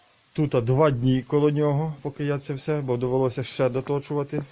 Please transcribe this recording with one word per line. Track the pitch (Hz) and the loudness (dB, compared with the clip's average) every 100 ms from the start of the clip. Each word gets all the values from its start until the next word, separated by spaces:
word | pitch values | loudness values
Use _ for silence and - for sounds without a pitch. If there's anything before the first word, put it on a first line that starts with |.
| _ _ _ - | _ _ _ -2
тут | 151 131 113 | 0 2 2
два | 131 156 | 4 4
дні | 123 131 127 - | 4 2 2 2
коло | 147 147 | 2 2
нього, | 147 147 143 160 147 | 2 2 0 -2 -6
поки | 147 147 | -10 -6
я | 143 143 | -4 -4
це | 143 | -6
все, | 135 - 151 | -8 -4 -4
бо | 135 123 | -2 -2
довелося | 127 131 131 135 | 0 2 0 -2
ще | 123 - 131 | -6 0 0
доточувати. | 127 135 143 143 147 143 147 139 | 0 -2 -4 -2 -4 -4 -4 -6